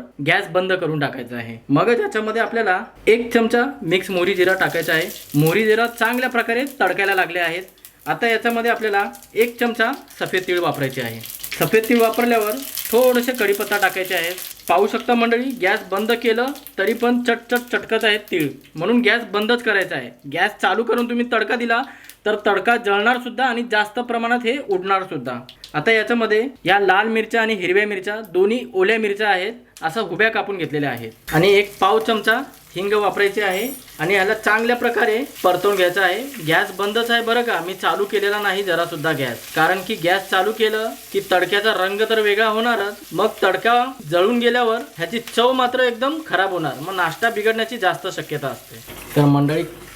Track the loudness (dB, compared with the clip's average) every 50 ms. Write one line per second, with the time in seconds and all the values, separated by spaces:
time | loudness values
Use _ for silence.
0 | -8 -14 -12 -6 0 0 2 0 0 0 0 0 2 2 0 0 0 -2 -2 -2
1 | -2 -2 -4 -6 -10 -10 -8 -10 -8 -10 -12 -12 -4 0 2 2 4 4 2 2
2 | 0 -2 -2 -4 -4 -2 -2 -2 -2 -2 -2 -2 0 2 0 0 -2 -8 -14 -4
3 | 2 2 4 4 2 2 2 2 2 4 2 2 0 0 -2 -6 -4 0 0 0
4 | 0 0 -2 0 0 0 2 2 4 2 2 2 0 0 0 -2 -2 0 0 0
5 | 0 -2 -8 -14 -12 -4 0 2 4 4 4 2 4 4 4 2 2 0 0 0
6 | 0 0 0 0 -2 -2 0 -2 0 0 0 -2 -2 -4 -2 0 0 0 2 0
7 | 0 0 2 0 0 0 0 -2 -2 -2 -2 -4 -8 -12 -20 _ -20 -20 _ _
8 | -6 -6 -4 0 0 0 0 2 0 0 0 0 2 0 0 0 0 0 0 0
9 | 0 -2 -6 -14 -18 -8 0 0 0 0 0 -2 -2 -2 0 0 0 -2 -2 -4
10 | -10 -16 -10 -8 -6 -2 -2 -2 -2 0 -2 0 0 0 -2 -2 -2 -4 -4 -4
11 | -6 -6 -8 -10 -12 -14 -16 -12 -12 -10 -4 -2 -2 2 2 2 4 4 4 4
12 | 4 2 2 0 0 2 2 2 0 0 -2 -4 -6 -10 -10 -10 -6 0 2 4
13 | 4 6 4 2 2 0 -2 0 2 0 0 0 0 -2 0 2 2 0 0 0
14 | -4 -2 -2 -2 -2 -2 -4 -8 -12 -14 -16 -10 -2 0 2 4 4 2 0 -2
15 | 0 0 2 2 2 2 2 0 -2 -2 -4 -2 0 0 0 0 -2 -4 -4 -2
16 | 0 0 0 0 2 0 0 0 0 -2 -4 -8 -14 -14 -4 -2 0 0 0 0
17 | 2 0 2 2 2 0 0 0 0 -2 -2 -2 -2 -2 -4 -4 -4 -2 -2 0
18 | 2 2 0 0 -2 -2 -2 -2 -2 -2 -4 -8 -18 -16 -10 -6 -2 2 2 4
19 | 4 4 2 0 -2 -2 -4 -2 0 0 0 0 0 0 0 0 0 -2 -4 -8
20 | -8 -10 -14 -16 -16 -8 -4 -2 -2 -2 -2 0 0 0 0 0 0 0 0 -2
21 | 0 -2 -2 -2 -2 0 0 -2 0 0 -2 -2 0 0 0 0 -2 -4 -10 -20
22 | -20 -20 -16 _ -2 -2 -2 0 2 0 0 2 2 2 2 2 2 0 0 2
23 | 2 2 0 0 -2 -8 -4 -2 0 0 0 -2 -4 -2 0 0 0 0 -2 -6
24 | -6 -4 -4 -2 0 0 0 0 0 0 -2 -2 -2 -2 -2 -2 0 0 0 0
25 | 0 -2 -8 -8 -6 -6 -8 -10 -10 -16 -20 _ -16 -6 -4 -2 2 4 4 2
26 | 2 2 0 0 2 2 2 2 0 -2 -4 -6 0 2 4 4 4 4 4 4
27 | 4 2 0 -2 -2 0 0 0 2 2 0 -2 0 2 2 2 2 0 -2 -6
28 | -6 -6 -6 -6 -8 -4 0 2 2 4 2 0 -4 -4 -2 0 2 2 2 2
29 | 0 -2 -2 -2 0 0 0 0 -2 -4 -8 -10 -16 _ -16 -8 -8 -6 -4 -4
30 | -6 -4 0 0 0 2 2 -2 -4 -4 -4 -6 -6 -4 -4 -2 -2 -2 -4 -6
31 | -10 -14 -14 -16 -10 -2 2 4 6 6 6 6 4 2 0 0 2 4 4 2
32 | 2 0 -2 0 2 2 2 0 0 -6 -14 -20 -20 -12 -8 -6 -2 0 0 2
33 | 2 0 0 2 0 0 2 0 -2 -2 -2 -2 -4 -6 -8 -10 -16 -16 -8 -4
34 | -2 0 2 2 2 2 0 0 0 0 2 2 2 2 0 2 0 -2 0 2
35 | 0 2 0 -2 -2 -6 -6 0 2 2 2 4 2 2 2 4 2 2 2 2
36 | 2 2 2 0 -6 -8 -10 -8 -2 0 2 2 2 0 -2 -4 -4 -2 0 -2
37 | 0 0 0 0 2 2 0 0 2 0 -2 -2 -4 -6 -6 -2 -2 0 0 0
38 | -2 0 0 0 0 2 0 0 0 0 0 0 0 0 0 0 0 -2 -4 -4
39 | -2 -2 -2 0 -2 -4 -4 -8 -10 -6 -2 0 2 2 2 0 -2 -6 -6 -2
40 | 0 0 0 0 0 0 0 0 0 0 0 0 0 0 0 0 -4 -4 -8 -10
41 | -12 -6 -6 -4 -2 2 2 2 2 2 0 0 2 2 0 2 0 0 0 0
42 | 0 0 2 2 2 2 2 2 2 2 2 0 0 0 0 0 -2 -4 -6 -10
43 | -14 -8 -2 0 0 0 0 0 0 2 2 2 2 2 4 4 2 0 -4 -12
44 | -8 -2 2 2 4 4 2 2 2 2 2 2 2 2 0 -2 -4 -8 -8 -8
45 | -8 -6 -6 -6 -8 -4 0 2 4 4 4 2 0 0 2 2 0 0 0 0
46 | -2 -2 -2 -4 -6 -2 0 0 0 0 0 -2 -4 -4 -4 -6 -8 -8 -4 -2
47 | -2 -2 -2 0 -2 -2 0 0 0 0 0 0 -2 -6 -4 0 0 0 0 0
48 | -6 -8 -8 -8 -8 -6 -6 -6 -6 -6 -8 -8 -14 -18 -20 -20 -18 -18 -18 -16
49 | -12 -4 2 4 6 6 6 6 4 4 2 0 -2 -4 -8 -16 -18 -10 -2